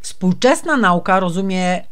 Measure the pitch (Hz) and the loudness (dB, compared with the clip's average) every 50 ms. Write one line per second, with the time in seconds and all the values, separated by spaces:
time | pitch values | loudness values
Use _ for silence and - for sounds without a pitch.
0 | - - - - - 185 180 - - 254 302 320 - 339 302 262 220 185 175 175 | -10 -12 -8 -2 0 0 0 2 4 2 2 2 0 -2 0 2 2 2 2 2
1 | - - 185 190 190 175 165 185 196 190 185 185 185 180 180 175 - - | 2 2 0 2 2 0 -2 -4 -4 -2 -2 -2 0 0 -2 -2 -4 -10